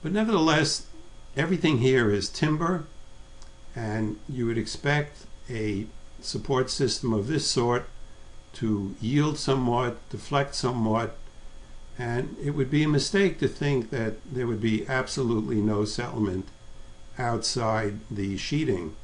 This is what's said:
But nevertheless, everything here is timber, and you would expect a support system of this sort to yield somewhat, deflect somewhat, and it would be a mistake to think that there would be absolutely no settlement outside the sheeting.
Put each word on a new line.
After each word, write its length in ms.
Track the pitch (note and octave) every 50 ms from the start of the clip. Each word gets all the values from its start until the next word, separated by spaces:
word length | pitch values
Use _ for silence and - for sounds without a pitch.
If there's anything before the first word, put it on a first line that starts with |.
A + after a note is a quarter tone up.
But 100 | - D#3
nevertheless, 760 | F#3 G#3 A3 A3 A3+ F3+ D#3+ D#3+ D3+ D#3 D3+ D3 - - - - - - - - - - - - - B2+
everything 400 | D#3 E3 F#3+ D#3+ - E3 D3+ A#2+
here 340 | A#2+ C3 C3 B2+ A#2+ G#2
is 160 | G2+ G2+ F#2+ -
timber, 580 | - - D3+ D3+ D3+ D3+ E3+ E3 F#3 F3 D3 - - - - - - - - - - - - - - - - - -
and 440 | A#2+ A#2 G#2+ G#2+ A2+ A2 G#2 G2+ - - -
you 180 | C#3 B2+ A#2+
would 120 | A2+ A#2 A2+
expect 640 | A2 - - - - C#3 D3 D3 D3 D3 - - - - - - - -
a 360 | B2+ A2+ G#2+ G#2+ G#2 G2 G#2+ A2 - - - - - -
support 480 | - - - A#2 - - C3 B2+ B2+ B2+
system 440 | - - C#3 A#2+ - - - B2 A2+
of 140 | G#2+ G2+ A#2+
this 220 | D#3 D#3+ D3 -
sort 380 | - C3+ A#2+ A#2+ A#2+ - - - - - - - - - - - - - - - -
to 420 | - - A2 G#2+ G2+ G2 G2 - -
yield 380 | - A2+ C3+ D3 D3 D3+ D3 D3
somewhat, 600 | - - C3+ C3+ B2+ A#2+ A#2+ A#2+ B2 A#2+ A#2 - - -
deflect 460 | - A2 - - D3 C#3+ C#3 C#3 -
somewhat, 600 | - - B2+ A#2+ A#2 A2 A2 G#2+ A2+ A#2 G#2+ - - - - - - - - - - - - - - - - - -
and 380 | B2 A#2 A#2 B2 C#3+ E3 - - -
it 80 | D3
would 180 | D3 D3 C3+ B2+
be 140 | D3 D3 D3+
a 60 | D3+
mistake 500 | D3 C#3+ C#3 - - G3 G3+ F#3 - -
to 80 | - C3+
think 420 | - - D3 C#3+ C#3+ C3 A#2 A2
that 260 | - B2 A2+ A2 G#2+ - - -
there 180 | C#3 B2 B2+ A#2
would 140 | A#2 G#2
be 240 | G#2+ A2+ G#2+ G#2+ - -
absolutely 760 | C3+ C3 C3 - - C#3+ C3+ A#2 A#2 G#2+ G#2+ - A#2+ G#2+
no 240 | G2+ G#2+ G#2+ G2+ G#2+
settlement 600 | G#2 - - B2 B2 - A#2 G#2+ G2+ F2+ F#2 F#2+ - - - - - - - - - - - - - - -
outside 840 | B2+ A#2 A#2 A2+ - - - B2+ A#2 A2 A2 A2 A2 G2+ G2+ G#2+ - -
the 240 | A2+ G2+ G2 G2 G2
sheeting. 600 | F#2+ - - D3 D3 D#3+ C3 A2 F2+ F2 D#2 - -